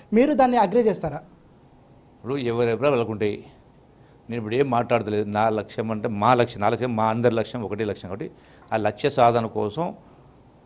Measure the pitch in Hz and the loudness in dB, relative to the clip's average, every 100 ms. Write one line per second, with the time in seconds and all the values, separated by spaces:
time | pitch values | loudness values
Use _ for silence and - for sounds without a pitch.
0 | - 208 285 285 254 240 196 220 220 175 | 0 2 4 4 4 4 2 4 2 0
1 | 160 143 - - - _ _ _ _ - | -6 -8 -14 -20 -20 _ _ _ _ -20
2 | _ _ 113 139 120 117 120 113 143 131 | _ _ -8 -4 -2 0 0 2 2 2
3 | 110 107 107 104 120 - - _ _ _ | 0 -2 -4 -4 -12 -20 -20 _ _ _
4 | - - - 117 107 120 139 120 120 120 | -20 -20 -12 -8 -4 -2 0 0 2 0
5 | 104 104 104 104 113 110 104 - 113 110 | 0 -2 -2 0 2 0 -4 -6 -6 -4
6 | 110 104 107 123 120 - 101 117 123 110 | -4 0 4 4 2 0 0 0 -2 0
7 | 110 113 120 113 107 127 101 104 107 95 | 0 2 2 2 -4 -6 -6 -4 -4 -6
8 | 95 101 151 - - - - 110 104 - | -10 -10 -12 -14 -20 -20 -6 -2 -2 -2
9 | 147 139 120 117 113 110 107 127 175 - | -2 4 4 4 -2 -4 -6 -4 -8 -8
10 | - - - - - _ | -20 -20 -20 -20 -20 _